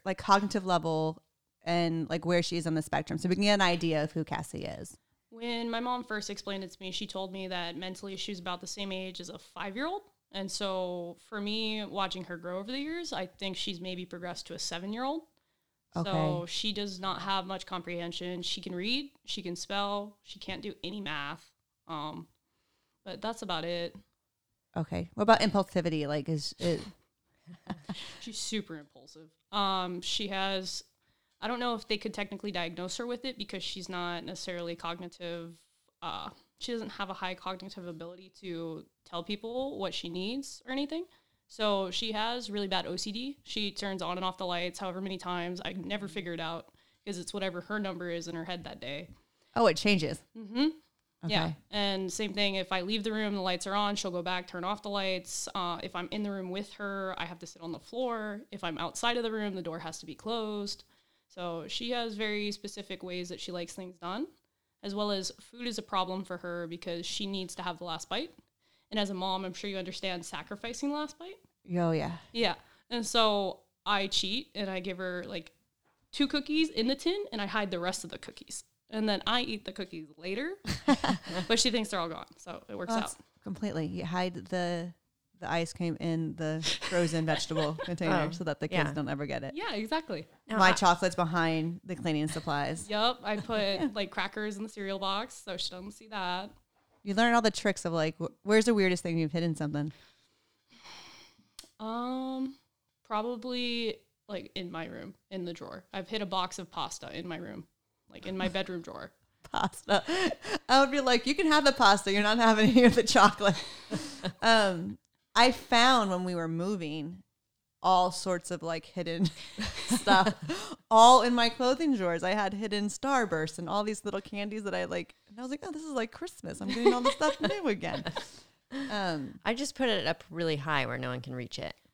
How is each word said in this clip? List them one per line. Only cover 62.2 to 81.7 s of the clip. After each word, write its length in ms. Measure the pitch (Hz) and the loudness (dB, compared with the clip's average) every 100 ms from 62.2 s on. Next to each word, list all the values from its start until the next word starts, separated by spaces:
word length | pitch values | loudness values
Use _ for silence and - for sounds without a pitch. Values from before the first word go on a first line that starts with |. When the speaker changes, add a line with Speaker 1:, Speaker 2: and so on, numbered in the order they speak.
| 214 208 208 | -2 -2 -2
Speaker 2:
specific 500 | 202 208 208 196 185 | -4 -10 -12 -12 -10
ways 280 | 185 180 175 | -8 -6 -6
that 100 | 175 | -8
she 120 | - | -8
likes 220 | 175 170 | -8 -8
things 220 | - 185 180 | -10 -12 -10
done, 300 | 175 202 349 - _ _ _ _ | -6 -6 -6 -10 _ _ _ _
as 100 | 202 | -6
well 160 | 202 208 | -2 0
as 220 | 196 185 - | 0 -2 -8
food 260 | - 240 240 | -20 -8 -6
is 100 | 220 | -6
a 20 | |
problem 400 | 214 190 185 185 190 | -2 0 0 -2 -4
for 120 | 175 | -8
her 300 | 180 175 165 | -6 -6 -6
because 380 | 170 180 170 170 | -8 -8 -6 -6
she 200 | - 196 | -4 -4
needs 300 | 196 185 - | -4 -6 -6
to 80 | |
have 140 | 180 175 | -6 -6
the 60 | 175 | -8
last 220 | 165 - | -8 -4
bite. 220 | 196 330 - _ _ _ _ _ | -6 -6 -12 _ _ _ _ _
And 80 | 214 | -2
as 100 | 202 | 0
a 60 | 190 | 0
mom, 300 | 190 185 190 | -2 -2 -4
I'm 80 | |
sure 160 | 180 202 | -6 -6
you 80 | 190 | -6
understand 460 | 185 185 190 180 165 | -6 -6 -4 -4 -6
sacrificing 640 | 160 - 208 233 240 285 | -10 -8 -8 -8 -4 -4
the 60 | 294 | -2
last 220 | 302 - | -6 -8
bite. 220 | 349 392 _ _ - 175 | -18 -18 _ _ -4 2
Speaker 1:
Oh, 140 | 170 | 2
yeah. 260 | 160 147 170 - | 2 -2 -6 -8
Speaker 2:
Yeah. 200 | 233 214 - - _ _ | -2 0 -2 -10 _ _
And 120 | 240 | -4
so 580 | 214 240 220 202 190 - _ _ | 2 4 6 4 0 -4 _ _
I 220 | - 202 196 | 0 2 2
cheat 440 | - 190 226 - | 2 2 -2 -4
and 160 | - 196 | -6 -4
I 100 | 185 | -2
give 200 | 185 180 | -4 -6
her, 240 | 185 180 - | -4 -6 -6
like, 280 | 170 170 _ _ _ _ _ _ | -8 -10 _ _ _ _ _ _
two 160 | - 285 | 0 2
cookies 420 | 294 285 302 311 | 2 0 2 2
in 180 | - 233 | 2 2
the 80 | 269 | 2
tin 300 | 330 403 403 | 2 0 -2
and 100 | 233 | -4
I 60 | 196 | -2
hide 240 | 214 202 | 0 0
the 80 | 175 | 0
rest 240 | 175 185 | -2 -2
of 80 | 165 | -8
the 80 | - | -12
cookies. 440 | - - - - - _ _ | -14 -16 -14 -14 -14 _ _
And 180 | 220 220 | -2 0
then 140 | 196 - | 0 2
I 160 | 240 | 0
eat 240 | 240 214 - | 0 -6 -8
the 60 | |
cookies 380 | 190 185 165 156 151 | -8 -8 -10 -14 -12
later, 380 | 175 202 302 403 - - - 277 | -6 -4 -6 -8 -6 0 4 4
Speaker 1:
<laughs> 460 | - 220 - 175 175 | 4 0 -2 -6 2
Speaker 2:
but 120 | 226 | 4
she 120 | - | 4